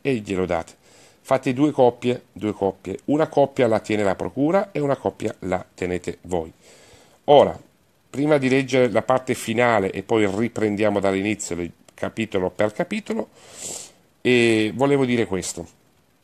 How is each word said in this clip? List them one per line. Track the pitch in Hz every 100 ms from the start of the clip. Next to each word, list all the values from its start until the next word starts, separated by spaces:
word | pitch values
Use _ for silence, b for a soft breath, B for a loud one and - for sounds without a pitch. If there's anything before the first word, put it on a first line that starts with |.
e | 143 127
glielo | 101 92 90
date. | 85 - - b b b b
Fate | - 135 139
due | 123 151
coppie, | 135 123 120 123 123 -
due | - 104
coppie. | 98 98 - - 98 -
Una | 143 156
coppia | - 139 - 120
la | 110
tiene | - 107
la | 101 90
procura | 98 123 147 196 202
e | 147
una | 143 135
coppia | 98 - 107 -
la | 92 92 -
tenete | - 90 90 - -
voi. | 85 87 80 - b b b b b b
Ora, | - 143 98 78 - _ _ _ _
prima | 127 147 147
di | 131
leggere | 131 135 127 123
la | 104
parte | - 131 - 117
finale | - 113 120 110 95
e | 98
poi | - 117 101
riprendiamo | 98 117 - 107 101 107 101
dall'inizio | 98 95 101 101 - 85
il | 87 - _
capitolo | - 95 - 107 98 92
per | - 107
capitolo, | - - 214 - 220 220 B B B B B B B _ _
e | 123 123 117 110 107
volevo | 107 139 139 131
dire | 120 107
questo. | 95 87 - 82 _ _ _ _ _